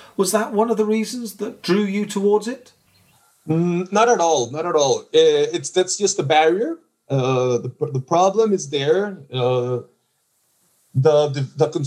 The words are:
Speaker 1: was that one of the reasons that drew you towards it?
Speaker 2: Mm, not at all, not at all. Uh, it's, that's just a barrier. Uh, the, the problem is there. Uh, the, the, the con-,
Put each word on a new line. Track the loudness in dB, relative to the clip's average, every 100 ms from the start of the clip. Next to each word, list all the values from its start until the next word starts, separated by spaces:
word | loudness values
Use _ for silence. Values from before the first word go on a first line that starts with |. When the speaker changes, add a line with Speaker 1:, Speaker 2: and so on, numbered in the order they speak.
| -10 -4
Speaker 1:
was | -2
that | -2 -2
one | -2 0
of | 0
the | 0
reasons | 0 -4 -8 -12 -10
that | -12 -8
drew | -2 0
you | 0 -2 -4
towards | -2 0 0 -2
it? | -10 -14 _ _ _ _ _ _ _ -4
Speaker 2:
Mm, | -2 0 -2 -2
not | 2 2
at | 2
all, | 2 0 -2
not | -6 -2
at | 2
all. | 2 0
Uh, | 0 4 4 4 0
it's, | -4 -4
that's | -2 -2 0
just | -2 -2
a |
barrier. | 0 4 4 2 -2 -6 _ _ -4
Uh, | -2 0 0 0 -2
the, | -4 -8 -6
the | -6
problem | 0 2 2 2 2
is | 0 -2
there. | -2 2 0 0 -8 -10
Uh, | -2 0 0 0 -4 -8 _ _ _ _ _ _ _ _ _ _ 0
the, | 4 4 2
the, | -2 -6 -2
the | -2
con-, | -2